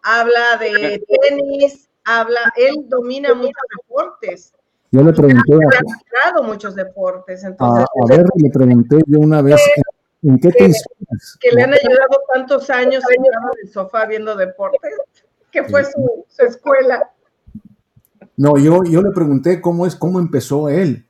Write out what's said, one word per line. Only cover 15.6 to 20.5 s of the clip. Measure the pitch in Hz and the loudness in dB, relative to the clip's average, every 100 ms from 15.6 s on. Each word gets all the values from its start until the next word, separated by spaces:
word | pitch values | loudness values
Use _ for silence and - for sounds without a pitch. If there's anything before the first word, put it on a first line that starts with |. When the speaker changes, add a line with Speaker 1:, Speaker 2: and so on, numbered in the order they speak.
Speaker 1:
fue | - 277 277 | -2 -2 -2
Speaker 2:
Sí. | |
Speaker 1:
su, | - 480 - - | -4 -4 -4 -12
su | _ 523 | _ -2
escuela. | 233 294 269 254 240 - _ _ _ _ 208 _ _ _ _ _ _ - - | -2 -2 0 0 -2 -6 _ _ _ _ -20 _ _ _ _ _ _ -20 -2
Speaker 2:
No, | 143 147 | 2 4
yo, | 147 175 | 4 2
yo | 180 165 | 2 0
le | 196 | 0
pregunté | 185 156 139 170 180 | -2 -2 0 -2 -2
cómo | 180 170 180 | -2 -4 -4
es, | - | -4
cómo | 165 185 | -4 -4
empezó | 170 139 - | -2 -4 -4